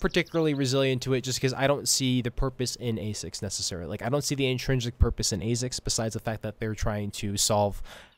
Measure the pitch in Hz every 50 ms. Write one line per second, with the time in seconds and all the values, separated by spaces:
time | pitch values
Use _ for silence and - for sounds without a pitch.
0 | - 185 - 180 160 - - 165 160 156 147 135 143 127 131 139 135 131 131 127
1 | 127 131 131 127 120 131 120 - - 131 131 - 135 139 143 131 104 120 - -
2 | 135 127 127 127 117 120 - - - 135 127 - 127 117 - - 123 120 110 110
3 | 90 107 104 - - 92 - - - 98 - - 104 - 95 85 87 76 95 107
4 | - 117 131 147 143 - 151 135 135 127 127 123 - - 135 127 117 120 117 -
5 | - 120 113 - 110 - - 95 80 110 123 117 127 123 - - - 117 - -
6 | 113 113 - 113 - - 110 104 - 110 104 - 117 110 107 - - 120 104 104
7 | 104 101 - - - 104 101 98 - - 110 104 104 101 95 - - - - -
8 | - - _